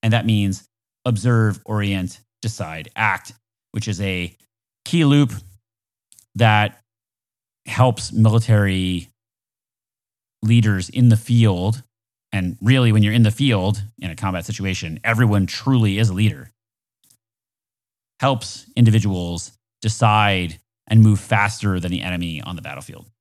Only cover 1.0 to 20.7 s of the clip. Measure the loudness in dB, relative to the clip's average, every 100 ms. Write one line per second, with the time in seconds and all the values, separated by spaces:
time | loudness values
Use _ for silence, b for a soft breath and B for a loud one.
1 | -4 -2 2 2 2 -2 -6 -4 -2 -2
2 | -6 -10 _ _ -10 -8 -10 -12 -14 -4
3 | -2 -2 -8 -20 _ _ _ -10 -6 -6
4 | -4 -6 -8 _ _ _ _ _ -4 2
5 | 4 4 2 -2 -16 _ _ _ _ _
6 | _ _ _ 0 2 4 0 -6 _ _
7 | _ _ _ _ _ _ -12 2 2 2
8 | -6 2 2 2 2 2 2 -2 -2 -4
9 | -8 _ _ _ _ _ _ _ _ _
10 | _ _ _ _ 2 4 4 0 -4 2
11 | 4 4 2 2 4 2 -2 -4 -8 _
12 | _ _ _ -6 -6 -4 0 2 4 4
13 | 4 4 2 2 0 0 0 -4 -8 _
14 | -12 -6 -6 -6 -8 -8 -6 -6 -8 -8
15 | -4 2 2 2 0 -4 -2 2 2 2
16 | 0 2 0 -2 -14 _ _ _ _ _
17 | _ _ _ _ _ _ _ _ _ _
18 | _ _ 0 0 -6 -16 -12 2 4 4
19 | 0 -2 -6 -8 -12 _ _ _ -8 0
20 | 2 2 2 0 -4 -8 _